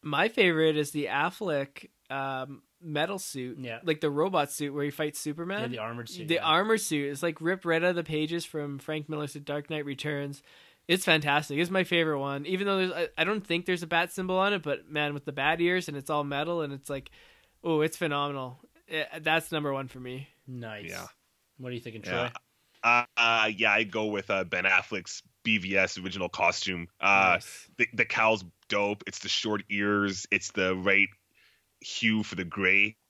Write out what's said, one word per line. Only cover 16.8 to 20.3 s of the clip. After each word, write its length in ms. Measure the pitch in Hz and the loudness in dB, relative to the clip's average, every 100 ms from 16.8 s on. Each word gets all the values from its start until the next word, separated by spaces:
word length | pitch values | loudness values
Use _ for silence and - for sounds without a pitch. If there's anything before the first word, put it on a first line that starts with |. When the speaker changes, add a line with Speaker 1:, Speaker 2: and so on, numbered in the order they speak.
| - | -8
Speaker 1:
like, 220 | 139 - - - _ _ _ | -8 -8 -20 -20 _ _ _
oh, 180 | 170 156 | 0 2
it's 140 | 156 160 | 2 0
phenomenal. 640 | 170 143 143 139 131 127 - _ _ | -2 0 -2 -4 -8 -12 -20 _ _
Eh, 160 | 160 143 160 | -4 -4 -4
that's 300 | 156 160 156 | 2 2 2
number 200 | 160 147 | -2 -2
one 140 | 135 131 | -2 -6
for 100 | 131 | -10
me. 300 | 127 127 135 | -10 -10 -12